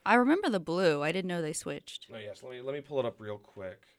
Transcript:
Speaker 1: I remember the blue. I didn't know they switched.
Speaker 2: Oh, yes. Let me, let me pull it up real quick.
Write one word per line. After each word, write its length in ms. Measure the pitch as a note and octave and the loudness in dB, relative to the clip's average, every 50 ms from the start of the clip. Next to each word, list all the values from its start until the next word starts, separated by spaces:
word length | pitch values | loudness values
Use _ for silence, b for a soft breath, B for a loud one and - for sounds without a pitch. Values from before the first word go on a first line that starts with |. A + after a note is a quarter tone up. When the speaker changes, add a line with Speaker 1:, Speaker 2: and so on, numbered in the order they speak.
| - | 2
Speaker 1:
I 120 | - G#3+ | 4 6
remember 340 | B3 B3 C4 D#4 G4 G#4 F4 | 6 6 6 4 4 4 2
the 100 | A3 F#3 | 0 0
blue. 440 | D#3 E3 E3 F3+ F#3+ E3 D3+ C#3+ D3 | 0 -2 0 4 4 4 4 4 2
I 80 | D#3 | 0
didn't 160 | E3 F#3+ F3+ | 0 0 -2
know 160 | F#3 F3 F3 D#3+ | -2 -2 -2 -2
they 100 | D3+ D3 | -4 -4
switched. 540 | - - - C#3+ D3 - - - - - - | -6 -6 -6 -8 -8 -10 -12 -14 -14 -14 -14
Speaker 2:
Oh, 60 | A#2+ | -14
yes. 240 | A2 G#2+ G#2 G2 - | -12 -12 -12 -12 -12
Let 100 | - B2+ B2+ | -14 -12 -12
me, 80 | B2 | -8
let 120 | B2 C3+ C#3 | -6 -6 -6
me 80 | D3 | -6
pull 180 | C#3 - D3+ C3+ | -6 -4 -2 0
it 60 | B2 | 0
up 140 | A#2+ A2+ - | 0 -4 -6
real 180 | A2 G#2 G#2 | -8 -8 -8
quick. 460 | G2+ - - - G2+ F#2+ F#2 F2 - _ _ _ | -10 -12 -16 -14 -12 -10 -10 -10 -14 _ _ _